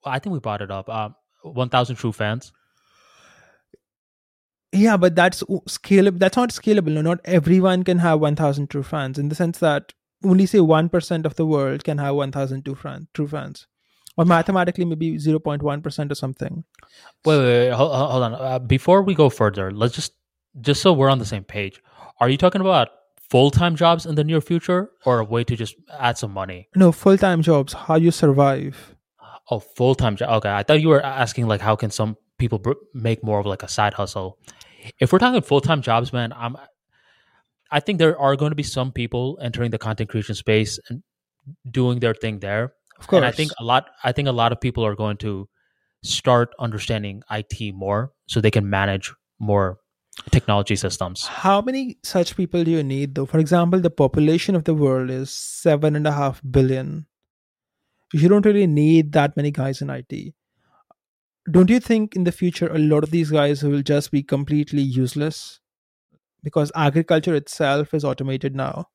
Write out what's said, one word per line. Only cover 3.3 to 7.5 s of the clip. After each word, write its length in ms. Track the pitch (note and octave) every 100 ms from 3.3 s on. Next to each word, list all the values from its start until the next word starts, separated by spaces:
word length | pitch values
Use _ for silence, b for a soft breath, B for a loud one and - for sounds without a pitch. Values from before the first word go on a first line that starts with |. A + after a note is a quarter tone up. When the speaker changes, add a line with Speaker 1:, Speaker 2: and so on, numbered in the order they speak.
| b b b b _ _ _ _ _ _ _ _ _ _
Speaker 2:
Yeah, 240 | F#3+ A3 G3+
but 180 | F3+
that's 280 | E3+ F3+ -
o-, 200 | - F#3+ -
scalab-, 500 | - - G3 G3 F3+
that's 180 | F#3+ A#3+
not 140 | B3
scalable. 420 | - - G#3 D#3
No, 100 | D3+
not 180 | D#3 F3
everyone 580 | - F3+ D3